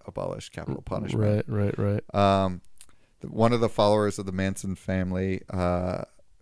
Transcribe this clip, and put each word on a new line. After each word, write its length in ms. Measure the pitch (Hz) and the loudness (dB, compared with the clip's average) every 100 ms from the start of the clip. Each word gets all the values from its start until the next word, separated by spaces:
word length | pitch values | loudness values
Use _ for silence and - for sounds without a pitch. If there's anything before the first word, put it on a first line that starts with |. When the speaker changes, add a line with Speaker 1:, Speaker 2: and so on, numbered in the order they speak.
| - | -10
Speaker 1:
abolished 460 | 95 - 50 - | -8 -6 -8 -10
capital 320 | - - 67 | -12 -8 -8
punishment. 640 | - 95 - 110 104 104 - | -6 -6 -4 0 2 2 0
Speaker 2:
Right, 280 | 107 101 - | -2 -2 0
right, 260 | 101 104 - | 0 -2 -2
right. 20 | 101 | 2
Speaker 1:
Um, 460 | 101 98 95 90 - - - - _ _ | 4 4 2 -2 -10 -20 -20 -20 _ _
th-, 100 | - | -10
one 200 | 107 117 | 2 4
of 60 | 120 | 4
the 80 | 113 | 2
followers 500 | - 104 107 104 101 | 4 4 6 2 -2
of 60 | 98 | -6
the 40 | |
Manson 440 | 92 95 95 95 90 | -2 -2 -2 -6 -6
family, 680 | - 95 92 92 95 92 - | -2 -2 0 -2 -2 -4 -4
uh, 540 | 95 90 87 90 - - - - - | -2 0 0 -2 -4 -8 -16 -20 -20